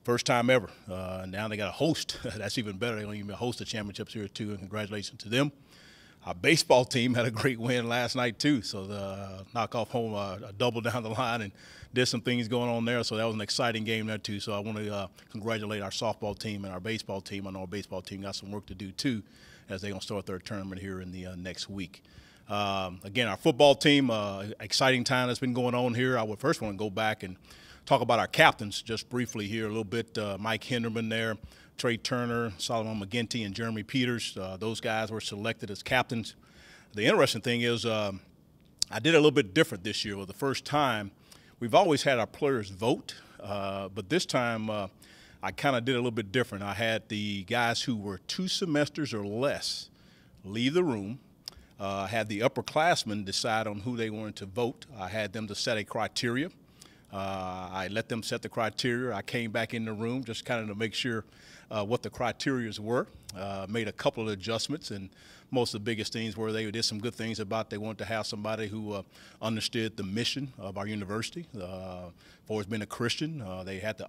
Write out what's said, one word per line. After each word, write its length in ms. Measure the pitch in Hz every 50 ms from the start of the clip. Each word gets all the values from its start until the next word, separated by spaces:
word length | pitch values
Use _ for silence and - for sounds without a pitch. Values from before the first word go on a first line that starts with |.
| -
first 220 | - 120 120 -
time 240 | - 135 120 120 120
ever. 200 | 127 127 98 - - - - -
Uh, 360 | 92 92 92 92 92 92 92 95
now 200 | 92 98 107 110
they 100 | 107 104
got 120 | 107 92
a 40 | 87
host. 440 | - 135 165 156 - - - - -
<laughs> 40 | -
That's 340 | 127 95 110 101 104 - -
even 200 | 117 104 98 92
better. 180 | 117 123 113
They 80 | 104 104
don't 120 | 104 107
even 200 | 104 98 101 98
host 240 | 92 117 123 117 -
the 60 | 107
championships 480 | - - 110 104 101 95 - 107 - -
here 140 | 113 104 95
too. 240 | - - 113 104
And 80 | 104 98
congratulations 600 | 95 95 98 107 107 98 107 104 98 - - - -
to 60 | 101
them. 220 | 107 127 139 147 - - - - - - - - - - - - - - -
Our 80 | 92 87
baseball 500 | 87 87 135 165 160 - - 151 123 127
team 300 | 123 - 131 117 127 123
had 120 | 123 120
a 60 | 120
great 260 | 113 110 - 147 127 113
win 300 | 113 123 127 123 117 117
last 260 | 117 123 123 117 -
night 260 | 127 123 123 107 -
too. 220 | - 147 147 123
So 240 | 95 - - 101 95
the, 140 | 98 104 101
uh, 440 | 98 98 98 98 101 98 95 92 98 95 -
knock 200 | 120 110 104 -
off 160 | 120 110 -
home, 240 | - 123 117 113 107
uh, 240 | 101 101 98 92 98 113 107
a 40 | 98
double 280 | 98 127 123 113 117
<laughs> 0 |
down 220 | 110 117 110 127 113
the 60 | 110
line 320 | 110 110 131 117 117 120
and 100 | 107 98 - - - - - - - - -
did 140 | 123 127 -
some 120 | - 120
things 300 | - 127 123 120 120 107
going 200 | 123 123 120 120
on 140 | 117 117 113
there. 200 | 117 120 120 113
So 100 | - 113
that 80 | 107 110
was 120 | 117 110
an 60 | 110
exciting 440 | 104 101 - - 131 120 113 113 110
game 200 | 107 113 110 107 110
there 100 | 110 104
too. 240 | - - 107 101
So 100 | - -
I 80 | 104 101
wanna, 340 | 104 110 107 107 107 104 104
uh, 140 | 101 98 92 - - - -
congratulate 500 | - 117 98 113 113 110 107 104 107 107
our 80 | 101 95
softball 480 | - - 120 113 104 - - 104 104 -
team 280 | - 113 107 101 98
and 80 | 95 92
our 80 | 92
baseball 400 | 90 110 113 107 - - 101 95
team. 260 | 90 - 101 98 98 98
I 40 |
know 100 | 95 95
our 60 | 95 90
baseball 340 | 90 104 95 - 98 92
team 200 | 90 - 104 95
got 140 | 98 98 98
some 160 | - - 98
work 140 | 101 104 -
to 100 | - 92
do 160 | 92 104 95
too, 320 | 95 - - 143 123 107 95 - - - - - - - - -
as 120 | 101 95
they 60 | 98 104
gonna 120 | 98 92
start 240 | - - 113 101 92
their 140 | - 98 90
tournament 420 | 85 - 110 101 95 95 95 90
here 180 | 95 98 95 92
in 120 | 92 90
the, 160 | 90 92 90 90
uh, 80 | 92
next 340 | 87 90 92 90 - - -
week. 340 | 98 98 95 85 - - - - - - - - - - - -
Um, 500 | 104 101 104 101 98 98 95 92 90 92 -
again, 240 | 98 101 123 120 110
our 80 | 98 -
football 360 | - 165 151 117 147 143 139
team, 380 | - - 156 143 143 135 123
uh, 360 | 113 110 104 101 98 98 98 104 113 -
exciting 460 | 113 107 - - 139 131 131 127 120
time 220 | - 131 127 127 123
that's 120 | 120 -
been 140 | - 131 120
going 200 | 127 123 123 120
on 200 | 123 123 123 117
here. 240 | 120 127 127 127 117
I 60 | 110
would 160 | 107 107 98
first 220 | - 135 160 -
wanna 140 | 117 107 101
go 140 | 95 107 107
back 340 | 95 104 110 110 107 - -
and 140 | 92 90 - - - - - - - - - -
talk 160 | - 147 127
about 180 | 120 117 120 113
our 80 | 98 87
captains 540 | - - 165 151 131 - 110 101 98 -
just 280 | - - 113 104 - -
briefly 380 | - 123 123 120 - 113 104 98
here 180 | 110 113 110
a 40 | 107
little 160 | 104 113 110
bit. 320 | 98 107 117 113 - - 113
Uh, 200 | 107 104 98 92
Mike 280 | 101 110 113 110 -
Henderman 420 | - 127 120 117 117 110 117 113 110
there, 300 | 113 113 113 113 110 - - - - - - - - -
Trey 180 | - 127 117
Turner, 560 | 113 - - 127 120 123 120 117 117 117 113 95 -
Solomon 420 | - - 123 117 110 110 110 107
McGinty, 460 | 98 98 101 120 117 107 - 123 110
and 100 | 101 95
Jeremy 280 | 104 117 113 113 110 104
Peters. 540 | - - 135 123 123 120 117 - - - 107
Uh, 200 | 95 92 95 95
those 240 | 104 110 113 107
guys 300 | - 123 110 110 110 104
were 100 | 110 110
selected 500 | - - 110 101 104 113 113 - - 98
as 100 | 104 -
captains. 540 | - - 135 127 120 - 135 117 107 - - - - - - - - - - - - - -
The 120 | 101 104
interesting 360 | 135 208 202 143 127 - 120
thing 200 | - 123 120 120
is, 240 | 120 120 120 113 113
um, 340 | 117 110 107 107 101 95 95 - - - - - _ - - - - - _ - -
I 80 | - -
did 160 | 113 151 165
a 20 | 156
little 140 | 147 151
bit 220 | 135 147 131 98 92
different 320 | 151 160 - 123 98 87
this 180 | 110 101 - -
year. 120 | 110 101
For 100 | 98 98
the 80 | 92 95
first 320 | - 143 139 127 - -
time, 460 | - - 147 147 131 117 107 104 98 - - - - - - - - - -
we've 120 | 120 117 107
always 300 | 160 202 185 151 131 -
had 160 | 147 135 120
our 80 | 107 -
players 420 | - - 151 143 135 120 104 98
vote, 460 | 98 90 107 117 147 - - - - - - - - -
uh, 460 | - 101 101 101 98 98 98 98 98 95
but 220 | 95 104 98 90
this 160 | 113 - -
time, 440 | - - 135 123 120 117 113 110 110
uh, 200 | 107 104 98 95 - - - - - - - - - -
I 120 | - 95 95
kinda 260 | - - 143 135 120
did 140 | 117 123 139
a 60 | 120
little 120 | 120 123
bit 220 | 113 113 110 98 92
different. 320 | 127 120 - 104 98 101
I 80 | 101 101
had 340 | 95 117 113 113 110 - -
the 360 | 113 107 104 104 101 101 95
guys 400 | 92 117 120 120 117 117 - -
who 120 | - 123
were 220 | 107 98 101 98 92
two 320 | - - - - 185 185
semesters 640 | - - 202 175 147 147 147 143 - - 151 123 117
or 120 | 107 101
less 640 | 101 101 113 131 143 110 85 - - - - - - - - - - - - - - - - -
leave 300 | 95 101 113 120 131 147
the 100 | 180 180
room. 360 | 165 123 104 98 98 120 131 - - - - _ - - - - - - -
Uh, 200 | 101 98 98 98
I 80 | 98 95
had 200 | 107 117 110 107
the 140 | 110 101
upperclassmen 800 | 113 131 - - 110 - - 151 156 170 170 - - 113 104 104 101
decide 440 | 95 95 - - 123 110 110 110 107
on 120 | 104 104
who 160 | 95 123 123
they 140 | 113 113 110
wanted 260 | 107 107 110 107 104
to 100 | - 101
vote. 400 | 95 95 123 120 113 - - - - - 110
I 100 | 95 92
had 240 | 98 110 107 104
them 160 | 90 110 110 104
to 80 | 101
set 220 | - - - 117 110
a 80 | 104
criteria. 640 | - - 117 107 98 - - - 120 117 127 147 180 - - - - - - - - - - - -
Uh, 580 | - 98 98 98 98 95 92 92 92 92 92 90
I 160 | 92 95 95 92
let 200 | 98 110 113 -
them 120 | 123 113
set 200 | 104 - 123 117
the 80 | - 110
criteria. 640 | - - 113 107 104 - - 127 120 120 131 127 110
I 60 | 98
came 280 | 101 - - 127 117 113
back 240 | 101 117 113 110 -
in 120 | 117 113
the 80 | 110 110
room 320 | 104 113 117 123 131 131
just 180 | 113 113 - -
kinda 240 | - 123 117 110 107
to 80 | 101
make 180 | 101 113 113 101
sure, 300 | - - 131 117 110 104 - - - - - - - - -
uh, 120 | - 110 104
what 200 | 101 117 123 -
the 60 | 107
criterias 720 | - - 123 117 107 - - 147 139 127 120 110 104 104
were. 280 | 104 107 120 131 185 - - - - - -
Uh, 300 | 95 95 101 98 98 98 95
made 200 | 104 117 113 104
a 40 |
couple 320 | 95 - - 143 - - 113
of 60 | 110
adjustments, 640 | 104 98 90 107 113 110 - - 139 - - -
and 180 | 110 101 95 92 - - - - - - - -
most 240 | - 131 120 110 -
of 80 | 110
the 40 | 104
biggest 280 | 113 113 104 107 - -
things 240 | 117 113 113 101 110
were 140 | 110 110
they 180 | 110 110 110 107
did 140 | 101 113 113
some 160 | - 117 104
good 160 | 101 120 110
things 240 | - 110 113 113 98
about 300 | 110 95 113 110 110 -
they 80 | - 104
wanted 180 | 104 110 110 -
to 60 | -
have 220 | 95 113 110 107 -
somebody 400 | - 104 104 107 110 110 113 101
who, 260 | 101 110 107 104 104
uh, 100 | 98 92 - - - - - - -
understood 560 | - 110 113 110 - - - 120 110 110 104 -
the 60 | 101
mission 500 | 95 95 113 117 - - 135 135 135 123 -
of 180 | 95 95 98 98
our 80 | 98
university. 640 | 104 107 104 101 90 101 113 117 - - 170 170 - - 107
Uh, 500 | 90 87 95 92 92 92 90 90 90 87 87 - - - - - _
for 180 | - 110 107 104
being 200 | 95 113 110 104
a 40 | -
Christian, 540 | - - 117 117 - - 156 151 160 147
uh, 220 | 117 95 92 92 92
they 160 | 92 95 95
had 180 | 92 107 107 -
to 80 | -